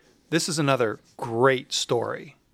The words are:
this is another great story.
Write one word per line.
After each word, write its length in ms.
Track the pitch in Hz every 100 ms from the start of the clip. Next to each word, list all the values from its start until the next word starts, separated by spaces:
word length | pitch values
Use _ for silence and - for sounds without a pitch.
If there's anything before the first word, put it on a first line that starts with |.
| _ _ _
this 180 | 160 175
is 120 | 156
another 400 | 139 131 113 110 _ -
great 560 | 117 113 135 131 139
story. 640 | - - 120 110 131 151 _ _